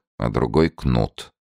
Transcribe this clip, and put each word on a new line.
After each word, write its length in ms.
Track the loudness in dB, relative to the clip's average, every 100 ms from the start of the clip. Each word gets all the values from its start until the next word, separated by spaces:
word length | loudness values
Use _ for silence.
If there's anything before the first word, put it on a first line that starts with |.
| _ -6
а 120 | -4
другой — 420 | -2 0 2 2
кнут. 600 | 0 0 0 0 -6 -20 _